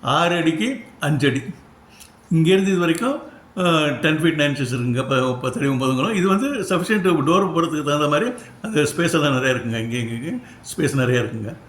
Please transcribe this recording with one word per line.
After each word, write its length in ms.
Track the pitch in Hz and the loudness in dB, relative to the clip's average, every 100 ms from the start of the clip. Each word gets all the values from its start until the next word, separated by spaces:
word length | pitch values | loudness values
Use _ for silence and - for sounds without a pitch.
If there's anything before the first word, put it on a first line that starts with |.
ஆறு 340 | - 147 175 175 | 0 2 2 2
அடிக்கு 500 | 160 160 233 269 - - | 2 0 -2 -4 -12 -6
அஞ்சு 280 | 151 147 139 | 0 2 2
அடி. 120 | 131 - - - - - - - - - | 0 -6 -14 -18 -20 -20 -20 -20 -20 -2
இங்கேருந்து 420 | 160 160 190 196 | 2 6 4 4
இது 60 | 185 | 2
வரைக்கும், 380 | 170 165 240 294 - - - - | 2 0 0 -4 -8 -20 -16 -2
ஆ, 60 | 180 165 151 | 2 2 2
டென் 320 | 127 160 156 | 0 0 2
feet 160 | 165 151 | 2 2
nine 180 | 143 | 0
inches 180 | 135 123 | 0 -4
இருக்குங்க, 320 | 123 120 120 131 | -2 -2 -2 0
ப-, 300 | 135 131 123 | 0 0 -2
பத்து 180 | 127 123 | -4 -2
அடி 100 | 139 | 0
ஒம்பது 240 | 135 131 | 0 0
அங்குலம். 200 | 131 170 | 0 0
இது 140 | 208 185 | 0 2
வந்து 200 | 196 277 277 | 2 0 -4
சஃபிஷியன்ட் 460 | 190 180 175 214 185 160 139 | -2 -2 0 0 2 2 2
டோர் 280 | 180 190 | 2 2
போடுறதுக்கு 300 | 165 165 151 | 0 -2 -2
தகுந்த 240 | 147 147 147 | -2 0 2
மாதிரி 240 | 147 233 247 - - | 0 0 -6 -16 -14
அந்த 200 | - 151 | -4 0
ஸ்பேஸ் 320 | 147 - 170 | 0 0 0
எல்லாம் 240 | 170 147 131 | 2 2 2
நிறையா 160 | 131 | 0
இருக்குங்க, 260 | 123 113 113 | 0 -2 -4
இங்கே, 200 | 113 123 | -4 -4
இங்கே, 160 | 117 117 | -4 -6
இங்கே 180 | 147 247 - - | -6 -8 -12 -20
ஸ்பேஸ் 360 | - - 147 135 | -14 -2 0 0
நிறையா 220 | 123 123 | 2 0
இருக்குங்க. 320 | 117 113 107 165 | 0 -6 -10 -12